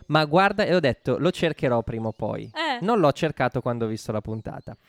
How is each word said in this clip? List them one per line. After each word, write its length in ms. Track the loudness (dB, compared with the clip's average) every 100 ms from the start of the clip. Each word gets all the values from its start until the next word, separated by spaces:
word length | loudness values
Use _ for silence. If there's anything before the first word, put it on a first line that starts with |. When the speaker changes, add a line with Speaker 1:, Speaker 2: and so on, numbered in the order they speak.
| 0
Speaker 1:
Ma 180 | 0 4
guarda, 400 | 4 4 2 2
e 100 | 2
ho 60 |
detto, 360 | 2 0 -2 0
"Lo 140 | 0
cercherò 500 | 0 -2 0 0 0
prima 260 | 0 -4 -6
o 20 |
poi". 400 | -4 -6 -6 -8
Speaker 2:
Eh. 300 | -6 -4 -2
Speaker 1:
Non 160 | 0 4
l'ho 140 | 4
cercato 480 | 4 -2 0 -2 0
quando 240 | -4 -2 -4
ho 20 |
visto 240 | -4 -6
la 80 | -6
puntata. 560 | -6 -8 -10 -14 -16 -20